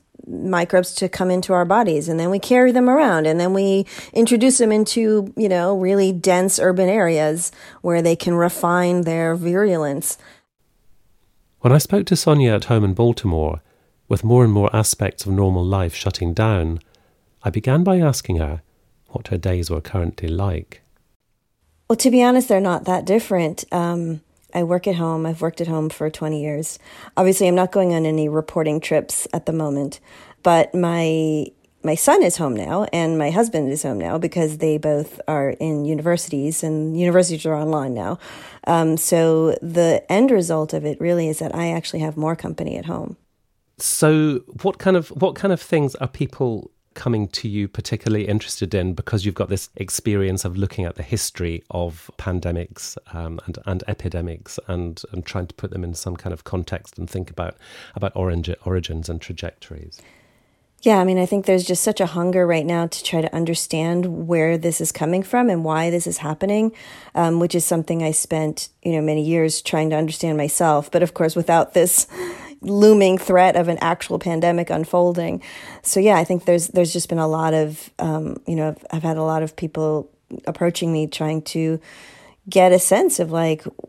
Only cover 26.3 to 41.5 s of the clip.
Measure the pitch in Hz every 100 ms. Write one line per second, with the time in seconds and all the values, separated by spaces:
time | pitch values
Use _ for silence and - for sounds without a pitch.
26.3 | 151 151 147 160 - - - - - 190
27.3 | 190 185 180 180 196 180 165 160 156 151
28.3 | 156 156 175 156 151 - 160 - - -
29.3 | 165 - 160 151 143 139 - _ - -
30.3 | _ 180 170 - 180 170 170 165 160 156
31.3 | 151 - - _ _ 156 156 - 392 277
32.3 | - 147 107 - 180 214 170 165 160 147
33.3 | 175 233 165 135 147 139 107 85 160 165
34.3 | 175 156 151 160 151 151 147 151 - -
35.3 | 151 139 - 160 151 147 151 165 175 -
36.3 | 143 143 160 160 156 156 160 175 180 175
37.3 | 160 160 151 156 156 135 120 92 180 -
38.3 | - - - - 165 160 165 - 170 165
39.3 | 160 160 - 170 170 165 156 - 185 269
40.3 | 220 165 160 156 156 151 - 165 175 160
41.3 | 156 -